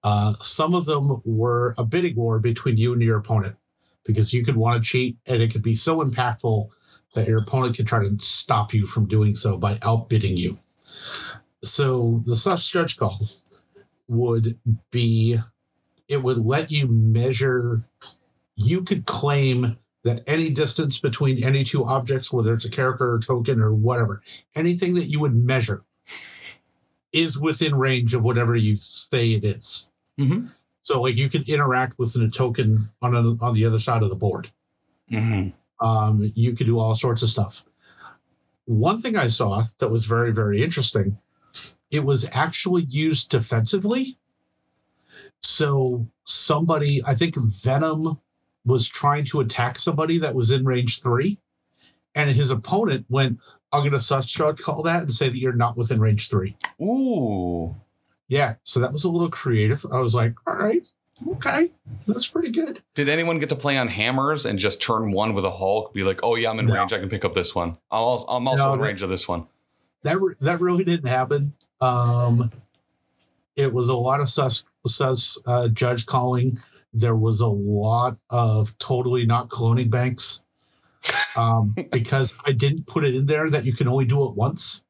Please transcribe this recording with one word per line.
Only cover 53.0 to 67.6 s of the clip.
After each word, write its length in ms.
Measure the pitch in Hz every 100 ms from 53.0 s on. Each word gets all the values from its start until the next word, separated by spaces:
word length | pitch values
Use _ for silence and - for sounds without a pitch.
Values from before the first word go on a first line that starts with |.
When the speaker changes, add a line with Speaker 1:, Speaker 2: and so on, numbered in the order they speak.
| -
Speaker 1:
went, 300 | 131 131 117 - _ _
"I'm 120 | 147
gonna 160 | 143 139
sus 260 | - 139 120
judge 360 | - 156 151
call 220 | - 151
that 180 | 165 175
and 120 | 160
say 140 | 117 135
that 80 | 123
you're 140 | 131
not 220 | 120 117 117
within 240 | 113 117
range 300 | 110 104 -
three." 260 | 101 98 - - -
Speaker 2:
Ooh. 920 | 190 254 262 208 120 98 87 87 82 - _ _ _ _ _
Speaker 1:
Yeah, 260 | 131 135 110
so 160 | - 127
that 140 | 127
was 100 | 143
a 60 | 185
little 200 | 170 170
creative. 560 | - 135 113 107 139 -
I 80 | 123
was 160 | 123 113
like, 180 | 113 117 -
"All 80 | -
right, 320 | 208 285 - _ _ _ 311
okay, 400 | 381 277 277 349 _ - - -
that's 200 | 208 -
pretty 240 | 330 330
good." 300 | 233 320 240 _ -
Speaker 2:
Did 140 | 143
anyone 280 | 156 170 165
get 100 | 147
to 60 | 139
play 220 | 143 135
on 120 | 120
hammers 560 | 95 110 131 139 151 120
and 120 | 101
just 240 | 101 -
turn 300 | - 110 110
one 220 | 98 110
with 100 | 98
a 80 | 95
Hulk, 420 | 90 95 107 107
be 100 | 98
like, 180 | 95 92
"Oh 120 | 117 117
yeah, 140 | 113
I'm 100 | 110
in 80 | 117
Speaker 1:
No. 80 | 104
Speaker 2:
range, 180 | 92
I 60 | 107
can 100 | 92
pick 160 | 101 98
up 80 |
this 200 | 95 90
one. 180 | 95